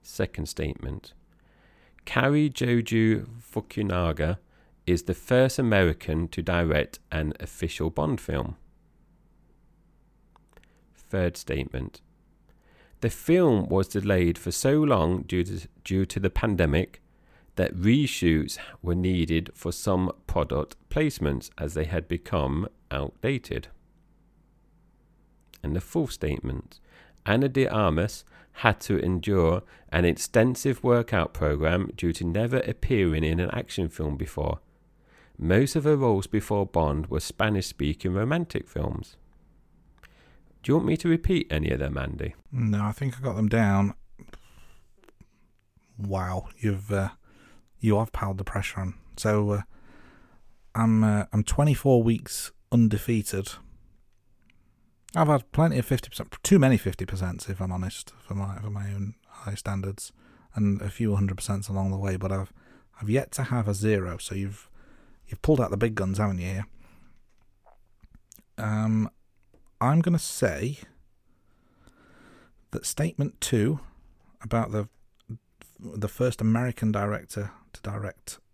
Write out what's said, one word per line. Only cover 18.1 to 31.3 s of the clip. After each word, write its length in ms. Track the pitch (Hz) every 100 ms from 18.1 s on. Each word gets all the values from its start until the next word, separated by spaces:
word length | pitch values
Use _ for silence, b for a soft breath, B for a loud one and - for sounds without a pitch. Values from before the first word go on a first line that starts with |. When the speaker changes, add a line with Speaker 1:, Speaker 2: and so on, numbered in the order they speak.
| - 87 80 71 - B B
Speaker 1:
were 140 | 87 87
needed 540 | 92 90 80 82 90
for 180 | - 85
some 400 | - - 92 92 - -
product 480 | 90 71 69 73 - _
placements 600 | - 156 - 76 67 - -
as 160 | 76
they 120 | 82 78
had 220 | 82 85
become 600 | 87 - 90 69 71 101 _ _
outdated. 760 | 69 69 - 120 135 - - - - _ _ _ _ _ _ _ _ _ _ _ _ _ _ _ _ _ -
And 120 | 73 82
the 60 |
fourth 300 | - 170 143
statement. 680 | - 76 71 64 65 - - b b b b -
Ana 240 | 110 139
de 180 | 131 131
Armas 560 | 110 98 78 104 - - b b
had 260 | - 117 104
to 160 | - 92
endure 680 | 87 90 90 98 82 90 - B B
an 160 | 82 87
extensive 800 | - - 117 120 123 143 127
workout 500 | 127 120 117 101 80